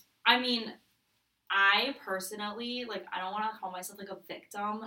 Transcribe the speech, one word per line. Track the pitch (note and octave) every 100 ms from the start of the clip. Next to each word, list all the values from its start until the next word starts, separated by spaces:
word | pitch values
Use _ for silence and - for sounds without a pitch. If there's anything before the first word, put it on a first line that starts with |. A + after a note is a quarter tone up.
| - _
I | A#3 B3
mean, | B3 A#3 G#3+ - _ _ _ _ _ _ -
I | G3 G3 G#3+ C4 C#4
personally, | G3+ F#3+ - G#3 G#3 G#3+ A#3+ B3
like, | A#3 G3 -
I | F#3
don't | F#3
wanna | G#3 A3 -
call | F#3+
myself, | F3+ F#3 G3+
like, | G3
a | F#3
victim, | - E3+ - G3+ G#3 A3